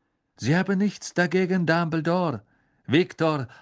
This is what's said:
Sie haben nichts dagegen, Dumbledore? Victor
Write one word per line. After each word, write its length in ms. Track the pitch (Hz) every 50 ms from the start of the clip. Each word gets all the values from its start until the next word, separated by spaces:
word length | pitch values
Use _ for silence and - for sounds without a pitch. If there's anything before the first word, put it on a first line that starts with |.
| _ _ _ _ _ _ _ -
Sie 180 | 101 120 156
haben 220 | 180 185 190 196 185
nichts 340 | 208 202 - - - - -
dagegen, 540 | - 175 160 180 185 190 170 190 190 170
Dumbledore? 800 | 151 165 170 170 160 165 160 147 165 170 185 180 160 127 104 - _ _ _ _ _ _ _ _
Victor 600 | - 113 165 180 175 - - 160 160 151 143 127 - - -